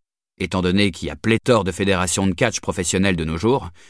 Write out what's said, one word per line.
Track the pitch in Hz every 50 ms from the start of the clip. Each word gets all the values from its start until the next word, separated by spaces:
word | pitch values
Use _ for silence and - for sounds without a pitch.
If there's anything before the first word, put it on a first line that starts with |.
| _ _ _ _ _ _ _ -
étant | 92 87 - 95
donné | 90 90 90 101 104 101
qu'il | 82 - - 76
y |
a | 71
pléthore | 71 - 110 113 110 - - 123 110 95
de | 92
fédérations | 90 - 101 98 95 87 92 90 - - 95 95
de | 90
catch | - 131 113 - -
professionnelles | - - 95 - 90 - - 95 95 98 92
de | 85 85
nos | 78 80 85
jours, | 90 113 135 131 101 87 - - - -